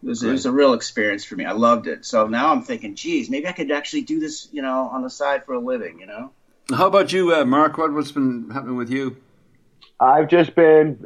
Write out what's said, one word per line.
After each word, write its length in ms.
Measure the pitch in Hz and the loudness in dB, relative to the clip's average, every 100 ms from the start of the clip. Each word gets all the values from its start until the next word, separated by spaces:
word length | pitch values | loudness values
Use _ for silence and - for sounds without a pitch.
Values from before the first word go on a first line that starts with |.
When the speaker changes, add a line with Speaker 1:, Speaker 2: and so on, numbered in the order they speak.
Speaker 1:
It 60 | - | -10
was, 160 | 113 | -4
it 80 | 117 | -2
was 100 | 135 | -2
Speaker 2:
Great. 60 | 127 | 0
Speaker 1:
a 40 | 135 | 4
real 180 | 139 | 4
experience 500 | 113 - - 107 101 | 2 -4 -4 -4 -4
for 120 | - 92 | -8 -10
me. 100 | 87 | -6
I 60 | |
loved 340 | 101 117 117 85 | 0 2 2 -2
it. 180 | 76 | -10
So 220 | - 113 107 | -4 0 0
now 260 | 117 151 | 0 0
I'm 120 | 139 | 0
thinking, 320 | - 113 113 98 | -2 -10 -10 -12
"Geez, 340 | 165 160 110 | -4 -4 -4
maybe 180 | 135 147 | -6 -6
I 40 | |
could 180 | - 147 | -8 -4
actually 320 | 147 143 151 | -4 -4 -8
do 180 | 123 160 | -4 -4
this, 280 | 156 156 - | -6 -10 -14
you 120 | 147 | -10
know, 260 | 135 131 127 | -6 -4 -4
on 120 | 131 | -6
the 60 | 127 | -10
side 340 | - 143 135 - | -6 -4 -4 -4
for 80 | |
a 60 | 123 | -8
living," 400 | 123 127 90 85 | -6 -6 -8 -14
you 80 | 95 | -18
know? 240 | 107 131 _ _ _ - 135 | -16 -16 _ _ _ -8 0
Speaker 2:
How 120 | 190 | 4
about 260 | 196 190 | 4 2
you, 180 | 185 175 160 | 2 2 2
uh, 100 | 127 | 4
Mark? 320 | 139 151 151 | 4 2 2
What, 160 | 160 | -2
what's 180 | 147 143 | -2 -4
been 380 | 147 131 120 117 | -2 -2 -2 -8
happening 260 | 139 127 123 | -10 -6 -6
with 120 | 120 | -4
you? 280 | 131 131 127 _ _ _ _ _ _ _ - | -4 -6 -8 _ _ _ _ _ _ _ 0
Speaker 3:
I've 300 | 127 151 151 | 4 4 4
just 260 | 175 165 - | 4 4 6
been, 500 | 160 156 156 120 | 8 8 6 -2